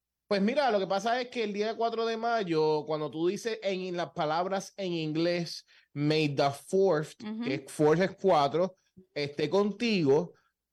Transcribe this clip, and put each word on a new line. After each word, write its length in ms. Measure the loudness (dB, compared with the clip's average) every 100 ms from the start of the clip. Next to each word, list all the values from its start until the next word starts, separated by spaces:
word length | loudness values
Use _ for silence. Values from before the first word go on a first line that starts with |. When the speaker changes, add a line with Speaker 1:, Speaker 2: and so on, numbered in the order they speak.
| _ _ -4
Speaker 1:
Pues 140 | 0
mira, 300 | 2 2 2
lo 80 | 2
que 80 | 0
pasa 320 | -2 0 -2
es 60 | -2
que 160 | -4
el 80 | -4
día 220 | -2 -4 -2
cuatro 300 | -2 0 -2
de 100 | -2
mayo, 680 | -2 0 0 2 2 0 -2
cuando 240 | -4 -4
tú 160 | -2 -2
dices 320 | -2 -4 -6
en, 200 | -4 -4
en 160 | -4 -6
las 140 | -6
palabras 640 | -4 -2 0 -2 -4 -6 -8
en 160 | -4
inglés, 720 | -4 -2 0 0 0 -4 -10 -16 _ _
"May 360 | -2 0 2 2
the 200 | 2 2 0 -2
fourth", 540 | 2 4 2 -2 -10
Speaker 2:
Ujú. 220 | -10 -6
Speaker 1:
que 100 | -4 -4
es 60 | -6
fourth 280 | 2 4 4
es 120 | 2 0
cuatro, 580 | 2 4 4 2 -2 -4 _ -20 _
esté 360 | -6 -6 -4 0
contigo, 840 | 2 0 0 0 2 4 4 2 -8 _ _ _